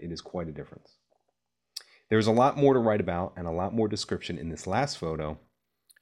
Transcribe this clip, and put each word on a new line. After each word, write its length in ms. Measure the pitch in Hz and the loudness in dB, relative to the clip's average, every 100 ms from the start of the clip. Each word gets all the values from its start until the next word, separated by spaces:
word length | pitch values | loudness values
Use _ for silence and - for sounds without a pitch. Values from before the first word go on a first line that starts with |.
it 100 | 85 | -10
is 80 | 82 | -10
quite 300 | - 92 82 | -10 -8 -8
a 40 | |
difference. 440 | 73 - - _ _ _ _ _ _ _ _ _ - - _ _ | -10 -14 -18 _ _ _ _ _ _ _ _ _ -20 -18 _ _
There's 180 | 110 107 | 2 4
a 60 | |
lot 240 | 113 131 143 | 6 4 6
more 160 | 139 | 6
to 80 | 131 | 6
write 180 | 113 107 | 4 2
about 320 | 95 87 92 - | 0 -2 -4 -6
and 100 | 87 | -6
a 40 | |
lot 220 | 82 95 | -4 -2
more 140 | 113 110 | 0 0
description 500 | 104 - 95 - 87 | -2 -4 -6 -6 -8
in 120 | 82 | -6
this 180 | 78 - | -8 -4
last 300 | 104 143 - | -2 -2 -4
photo 420 | 82 78 76 78 _ _ _ _ _ _ | -6 -4 -6 -8 _ _ _ _ _ _